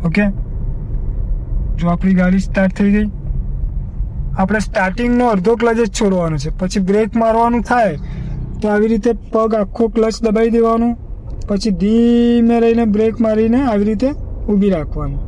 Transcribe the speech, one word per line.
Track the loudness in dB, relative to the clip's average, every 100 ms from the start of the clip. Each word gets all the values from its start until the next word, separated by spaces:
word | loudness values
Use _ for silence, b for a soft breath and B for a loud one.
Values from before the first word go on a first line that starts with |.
| 0
ઓકે, | 0 0 -2 -4 -4 -4 -4 -4 -4 -2 -2 -2 -2 -2 -2 -2 0
જો | 0
આપણી | 0 2 2
ગાડી | 2 2 0
સ્ટાર્ટ | 0 0 2
થઈ | 2 2
ગઈ. | 0 -4 -4 -4 -4 -4 -4 -4 -6 -6 -6 -6 -6 -2
આપણે | 0 0
સ્ટાર્ટિંગનો | -2 -2 -2 0 0 2 2
અડધો | 2 2 2
ક્લચ | 2 2
જ | 0
છોડવાનો | 0 0 2 0 -2
છે. | -4 -4
પછી | -4 -2 0
બ્રેક | 0 0 0
મારવાનું | 2 2 2 0
થાય | 0 2 2 -2 B B B B B -4
તો | 0
આવી | 2 2
રીતે | 2 0 -2 -2
પગ | -2 0 0
આખો | -2 0 0
ક્લચ | 2 0 0 0
દબાવી | 2 2 2
દેવાનો, | 2 2 0 -2 -8 -12 -10 -8 -4
પછી | -2 0 0
ધીમે | 2 4 4 4 4 4 4 4
રહીને | 4 2 2 2
બ્રેક | 0 2
મારીને | 0 2 2 2
આવી | 2 0 0
રીતે | 0 -2 -2 -8 -6 0
ઊભી | 2 2
રાખવાની. | 0 -2 -4 -4 -4